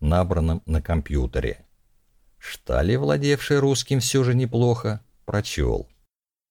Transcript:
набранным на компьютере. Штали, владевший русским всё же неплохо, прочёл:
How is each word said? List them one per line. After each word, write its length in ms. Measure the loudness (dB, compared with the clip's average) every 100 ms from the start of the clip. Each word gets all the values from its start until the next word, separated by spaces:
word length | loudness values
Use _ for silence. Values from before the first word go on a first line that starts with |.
набранным 600 | 2 2 2 2 0 -2 -2
на 140 | -2
компьютере. 840 | 0 -2 -2 -2 -2 -2 -4 -6 -14 _ _ _ _ _ _ _
Штали, 580 | -18 -12 -2 0 2 0
владевший 640 | 0 0 0 0 0 2
русским 420 | 2 0 0 -2
всё 220 | 0 0
же 100 | 2
неплохо, 680 | 2 0 2 2 0 -2 -6 -10 _
прочёл: 640 | -4 -4 -2 0 0 0 -6 _ _ _ _ _ _